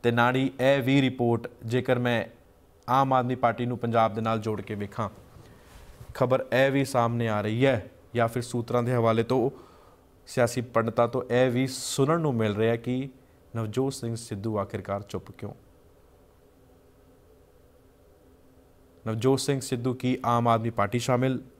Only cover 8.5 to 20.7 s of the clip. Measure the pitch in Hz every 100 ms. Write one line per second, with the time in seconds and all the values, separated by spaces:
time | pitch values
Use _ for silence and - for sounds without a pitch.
8.5 | 123 117 120 120 123 113 113 113 127 120
9.5 | - - - - - _ _ - - 120
10.5 | 127 117 117 113 113 117 127 - 120 127
11.5 | 120 127 - - - 139 170 156 120 110
12.5 | 101 113 117 123 127 139 - - _ _
13.5 | 113 110 113 135 135 117 113 - 104 110
14.5 | 107 98 101 95 101 101 95 - - 101
15.5 | - - _ - _ - - _ _ _
16.5 | _ - - _ _ - - _ - _
17.5 | - _ _ _ _ - - _ _ -
18.5 | - - - - - 110 110 127 135 -
19.5 | 139 - 123 123 123 123 127 117 120 117
20.5 | 113 113